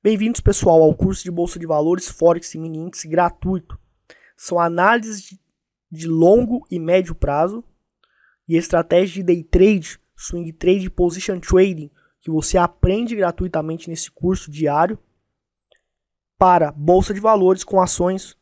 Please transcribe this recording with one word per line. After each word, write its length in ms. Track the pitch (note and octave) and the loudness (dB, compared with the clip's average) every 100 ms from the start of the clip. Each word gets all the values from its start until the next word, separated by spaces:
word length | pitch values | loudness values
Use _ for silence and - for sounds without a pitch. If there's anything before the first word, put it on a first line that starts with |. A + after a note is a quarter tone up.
Bem-vindos, 400 | G3+ G#3+ A3 A#3 | 0 0 0 0
pessoal, 400 | - - - E3 | 0 2 4 6
ao 140 | D#3 | 6
curso 300 | D#3+ F3+ F#3+ | 4 -2 -2
de 60 | F#3 | -8
Bolsa 280 | E3+ F3 E3+ | -6 -6 -6
de 80 | E3+ | -4
Valores, 420 | D3+ D#3 F3+ - | -2 0 -2 -4
Forex 460 | - E3 E3+ - | 0 2 2 -4
e 40 | D#3+ | -12
Mini 200 | D#3+ D#3 | -10 -10
Índice 300 | E3+ - D#3+ | -12 -14 -4
gratuito. 680 | D#3+ F3 E3+ F3+ F#3+ - - _ _ _ - _ _ | 0 0 -2 -4 -4 -6 -20 _ _ _ -20 _ _
São 240 | - F3 | -4 0
análises 600 | E3+ E3+ F#3+ A#3 A3+ G#3 | 0 2 2 2 -2 -12
de, 200 | - - _ _ _ _ _ | -14 -20 _ _ _ _ _
de 160 | D#3+ E3 | -12 -4
longo 580 | D#3+ E3 G#3+ A#3+ A#3+ - | 2 6 6 4 -4 -6
e 80 | F3 | -8
médio 380 | D#3+ F3+ F3+ D#3+ | 0 0 0 -4
prazo 480 | - C#3+ E3+ A3 - _ _ _ _ _ _ _ _ | -2 0 -2 -4 -14 _ _ _ _ _ _ _ _
e 100 | E3 | -2
estratégias 540 | E3 E3+ E3 F3 F#3+ | 0 -2 2 2 0
de 140 | E3+ | -4
day 180 | F3+ F3 | -2 -2
trade, 560 | D#3+ F3 F#3+ G#3 D#3 - _ _ | 2 4 4 4 -2 -18 _ _
swing 360 | - F3 E3 | -12 -10 -10
trade 340 | D#3+ E3+ G3 F#3 | -8 -2 -2 -2
e 40 | |
position 500 | - F3 E3+ - F#3 | -2 -2 -2 -8 -8
trading 500 | - F#3 G3 E3+ D3 _ _ _ | 0 2 2 0 -10 _ _ _
que 100 | - | -6
você 260 | D#3+ D#3 F#3 | -4 0 0
aprende 600 | F3 _ - G3 A#3 A3+ | 0 _ 0 0 -2 -2
gratuitamente 760 | F3+ E3+ F3+ E3 D#3 D#3+ - | -2 -2 -6 -4 -6 -8 -10
nesse 180 | E3 - | -12 -12
curso 440 | _ F3 F#3 - | _ -2 -2 -6
diário 440 | D3 D#3+ C#3+ E3+ D#4 _ _ _ _ _ _ _ _ _ _ _ _ _ _ | -4 -2 2 0 -2 _ _ _ _ _ _ _ _ _ _ _ _ _ _
para 320 | F#3 F3+ D#3 | 4 4 2
Bolsa 420 | D3+ D3+ F3+ F#3 | -2 2 2 2
de 60 | G3 | -2
Valores 460 | A3 A3 F#3 F#3+ | 2 2 2 0
com 160 | - F#3+ | 0 0
ações 560 | F#3 - F3+ F#3+ - - | 0 0 -2 -4 -10 -18